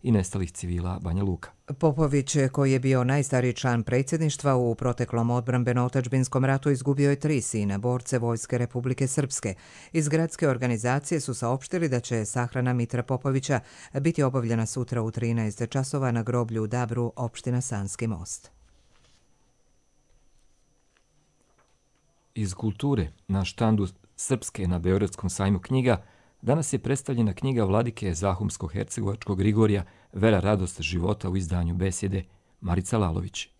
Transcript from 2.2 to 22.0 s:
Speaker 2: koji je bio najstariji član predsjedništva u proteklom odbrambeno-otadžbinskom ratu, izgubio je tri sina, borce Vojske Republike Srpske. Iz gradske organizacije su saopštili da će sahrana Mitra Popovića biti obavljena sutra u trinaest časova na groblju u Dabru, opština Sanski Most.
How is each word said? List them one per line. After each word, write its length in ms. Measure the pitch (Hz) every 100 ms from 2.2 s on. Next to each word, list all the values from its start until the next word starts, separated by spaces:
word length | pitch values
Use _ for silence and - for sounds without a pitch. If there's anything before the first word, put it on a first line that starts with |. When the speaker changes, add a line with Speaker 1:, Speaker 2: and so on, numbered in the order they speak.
| 135 151 131
Speaker 2:
koji 200 | 139 139
je 80 | 131
bio 240 | 131 131
najstariji 500 | 123 143 135 131 123
član 300 | 113 131 117
predsjedništva 720 | 110 127 135 165 156 - 143
u 200 | 131 120
proteklom 540 | 113 127 117 120 117 117
odbrambeno-otadžbinskom 1160 | 123 120 123 123 123 123 135 120 131 127 131
ratu, 240 | 131 135 147
izgubio 400 | 131 127 139 139
je 100 | 143
tri 220 | 151 143
sina, 360 | - 110 101 98
borce 420 | 120 123 - 127
Vojske 380 | 117 113 - 123
Republike 500 | 120 123 127 127 135
Srpske. 480 | - 139 - 104 92 - - -
Iz 180 | 165 151
gradske 380 | 160 165 - 151
organizacije 720 | 123 123 113 120 139 139 160
su 140 | 135
saopštili 560 | 120 120 131 - 185 165
da 100 | 123
će 260 | - 117
sahrana 480 | 107 127 120 131 127
Mitra 300 | 123 120 120
Popovića 560 | 120 127 139 135 131 135 - - -
biti 300 | 139 151 160
obavljena 420 | 135 131 117 113
sutra 360 | 110 135 120 120
u 100 | 110
trinaest 580 | 104 117 117 107 101 117
časova 420 | 135 131 147 131
na 120 | 117
groblju 400 | 113 120 117 113
u 40 | 107
Dabru, 460 | 123 120 120 120
opština 460 | - 120 - 127 123
Sanski 460 | 123 104 98 - 113
Most. 440 | 92 92 - - _ _ _ _ _ _ _ _ _ _ _ _ _ _ _ _ _ _ _ _ _ _ _ _ _ _ _ _ _ _ _ _ _ _ _